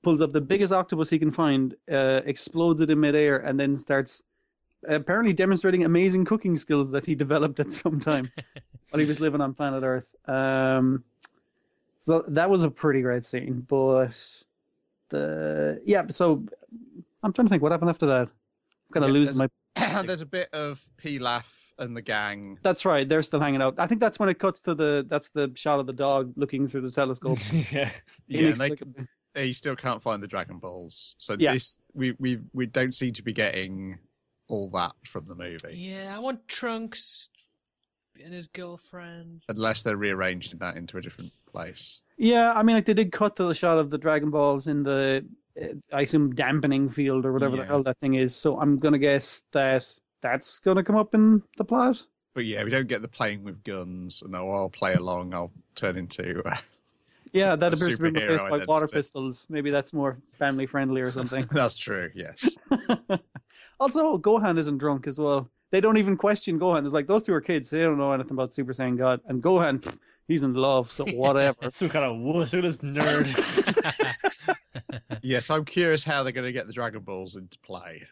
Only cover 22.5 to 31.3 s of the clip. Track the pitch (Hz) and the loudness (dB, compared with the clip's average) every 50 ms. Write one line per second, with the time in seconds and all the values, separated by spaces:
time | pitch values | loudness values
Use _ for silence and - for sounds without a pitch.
22.5 | 98 92 - 190 180 - - 190 160 143 139 135 156 160 151 - - 143 151 143 | -16 -2 0 0 0 2 2 2 2 2 4 2 2 2 2 0 0 0 2 2
23.5 | 135 135 135 131 131 - 170 165 233 214 233 214 - - 214 190 175 - - 190 | 2 2 2 0 2 0 0 0 2 2 2 0 2 2 0 0 0 2 0 -2
24.5 | 175 - - 180 165 147 156 147 147 143 139 113 151 147 - - _ 151 143 139 | -2 -2 -4 -4 0 0 2 2 2 0 -2 -2 -4 -4 -4 -4 _ -2 -2 -2
25.5 | 127 - - 151 147 139 135 131 131 127 139 139 139 139 131 123 123 - 143 139 | -4 -4 0 0 0 0 0 -4 -4 -2 0 2 2 0 0 -4 -4 -4 -4 -4
26.5 | 143 131 139 131 131 139 127 127 120 147 139 131 127 - - 131 131 117 101 104 | -2 -2 -2 -2 -2 -6 -6 -4 -2 -2 0 0 -2 -4 -2 -2 -2 -2 -2 -2
27.5 | 156 165 131 - 139 139 139 127 - - _ - - _ _ _ 135 151 160 156 | -2 -2 -2 -2 -2 -4 -4 -4 -6 -12 _ -20 -20 _ _ _ 0 2 2 2
28.5 | 135 117 135 147 151 139 - 139 123 139 127 - _ _ _ _ _ 143 135 127 | 2 2 0 -2 -2 -6 -10 -16 -14 -14 -16 -16 _ _ _ _ _ -4 -4 -4
29.5 | 123 - - 147 131 - - 131 117 107 - 120 110 104 101 95 - 95 87 - | -4 -4 -6 -6 -6 -4 -4 -4 -4 -2 -2 -4 -4 -4 -6 -8 -6 -8 -8 -8
30.5 | 92 90 - 90 90 90 87 82 - - - - - _ - - | -12 -14 -14 -14 -14 -14 -14 -12 -12 -12 -12 -12 -12 _ -6 -6